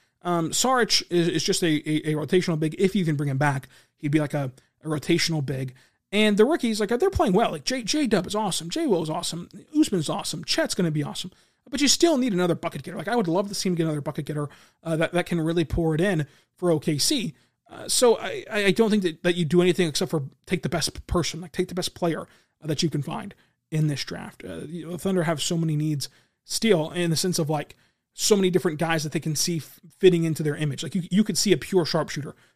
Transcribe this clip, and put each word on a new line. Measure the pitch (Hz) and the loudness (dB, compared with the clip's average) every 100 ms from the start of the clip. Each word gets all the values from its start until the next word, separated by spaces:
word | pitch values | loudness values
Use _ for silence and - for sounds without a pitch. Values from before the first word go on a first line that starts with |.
| _ _ | _ _
Um, | 175 170 160 | -2 -2 0
Saric | - 247 262 226 - - | 0 2 2 2 0 2
is, | 175 170 | 0 2
is | 165 | 0
just | - 185 | 0 0
a, | 175 | 2
a, | 151 - 151 156 | 0 0 -2 -2
a | 151 | -4
rotational | - 185 180 156 | 0 0 2 0
big. | 156 156 | -2 0
If | 196 | 0
you | 202 165 | 2 0
can | 147 | 0
bring | 143 | -2
him | 135 | 0
back, | 147 127 - - _ _ | 0 -2 -8 -20 _ _
he'd | 151 | -2
be, | 151 | 0
like, | 147 | 0
a, | 147 135 - _ _ | -2 -6 -8 _ _
a | 156 | -6
rotational | 151 - 170 - 160 139 | -6 0 0 2 -2 -2
big. | 135 131 - _ _ _ | -6 -8 -12 _ _ _
And | 202 214 202 | 2 4 6
the | |
rookies, | 226 330 233 214 | 4 4 0 0
like, | 208 | 0
they're | 240 381 | 2 2
playing | - 311 | 2 2
well. | 185 202 | 4 2
Like, | 156 | -2
J, | - 262 | -4 -4
J-Dub | 220 294 277 202 180 | -2 0 2 2 0
is | 208 | -2
awesome. | 214 - 165 | -2 -4 -4
J-Will | 302 330 180 | -4 0 0
is | 160 | 0
awesome. | 160 170 170 - - - | -4 -6 -8 -10 -18 -4
Usman's | 302 311 185 147 | 2 2 2 -2
awesome. | - - 160 | -4 -6 -8
Chet's | 165 - 311 - | -4 -2 -2 0
gonna | 170 | 0
be | 151 | 0
awesome. | 147 151 185 - _ _ _ | -4 -8 -12 -14 _ _ _
But | 269 | -2
you | 277 | 2
still | - 339 294 | 4 4 4
need | 254 | 2
another | 180 180 165 | 2 2 0
bucket | 165 156 | -4 -8
getter. | 156 - | -10 -8
Like, | 160 | -2
I | 240 | 0
would | 175 | 2
love | 165 202 | 0 -2
to | 202 | -2
see | 190 | -2
him | 170 | 0
get | |
another | 160 151 | 0 -2
bucket | 143 147 147 | -4 -8 -6
getter, | 147 147 - _ _ | -6 -6 -10 _ _
uh, | 160 160 | -4 -2
that, | 165 | 0
that | 175 175 | 0 0
can | 170 | -2
really | 160 170 | 0 0
pour | 160 175 165 | 0 0 0
it | 156 | 2
in | 196 175 143 _ _ _ | 2 0 -2 _ _ _
for | 180 | 0
O | 156 | 2
K | - 147 | 2 0
C. | - 294 160 - _ _ _ | 0 0 -2 -8 _ _ _
Uh, | - - | -14 -4
so | - 247 220 | 4 4 4
I, | 190 143 - | 0 -8 -4
I, | 214 202 | 0 2
I | |
don't | 185 226 | 4 4
think | 214 | 2
that, | 185 165 | 0 0
that | 175 175 | 0 0
you | 165 | 2
do | 175 | 4
anything | 180 175 175 | 4 4 0
except | 143 185 | 0 -2
for | 160 135 - - | -2 -4 -12 -6
take | 185 | -4
the | - | -2
best | 160 - - - | -4 -4 -8 -4
person, | 180 151 160 | -2 -2 -6
like, | 175 | -8
take | - 185 | -6 -4
the | 175 | -4
best | - | -8
player, | - 175 - - _ _ _ | -4 -4 -4 -8 _ _ _
uh, | 151 | -6
that | 151 | -2
you | 170 | -2
can | 151 | -2
find | 147 143 202 - _ _ _ | -4 -8 -10 -16 _ _ _
in | 156 156 | -2 0
this | 143 | -2
draft. | - - - - | -6 -10 -12 -14
Uh, | - 165 151 | -14 -12 -12
you | 170 | -12
know, | 156 | -12
the | 175 | -6
Thunder | 196 185 | -2 0
have | 160 156 | 0 -2
so | - 170 | -2 -2
many | 165 151 | 0 0
needs | 156 147 - _ _ _ | -2 -2 -6 _ _ _
still | - - 226 180 151 | -10 -2 2 2 2
in | 180 175 | -2 0
the | 160 | 0
sense | 190 175 | 0 -2
of, | 147 | -2
like, | 151 - - _ _ _ | -2 -6 -16 _ _ _
so | - - 208 | -4 2 4
many | 185 | 4
different | 175 180 151 | 2 0 0
guys | 165 165 | 0 0
that | 151 | -2
they | 170 | -4
can | 156 147 | -2 -2
see | - 170 | -2 -2
f-, | - - 170 _ | -6 -16 -20 _
fitting | 190 170 | 4 6
into | 165 160 | 2 0
their | 151 156 | -2 -2
image. | 151 127 | -2 -4
Like, | - 190 | -4 -4
you, | 160 | 0
you | 185 | 2
could | 214 175 | 4 4
see | 208 | 4
a | 160 | 2
pure | - 190 156 | 2 0 2
sharpshooter | 165 151 - 139 - _ | 0 -2 -6 -10 -12 _